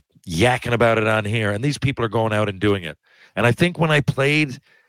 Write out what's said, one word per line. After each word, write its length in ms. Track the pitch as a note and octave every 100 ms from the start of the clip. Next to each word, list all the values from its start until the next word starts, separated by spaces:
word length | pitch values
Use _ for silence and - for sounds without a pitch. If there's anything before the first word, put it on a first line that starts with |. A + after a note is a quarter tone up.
| _ _ -
yakking 460 | E2 A#2+ B2 A#2+
about 240 | A#2+ A#2 A2
it 80 | A2
on 180 | A2 G#2
here. 260 | A2+ G#2
And 120 | G#2
these 140 | C#3+ C#3+
people 280 | C3+ B2 A2+
are 40 |
going 220 | A2+ A2+
out 160 | G#2+ G#2
and 120 | F#2
doing 240 | G#2 G2
it. 140 | E2 D2 _ _ - F#2
And 100 | A#2
I 60 |
think 260 | A2+ F3 E3+
when 140 | E3
I 100 | D3
played, 580 | - - C#3 D3+ D3 B2 _ _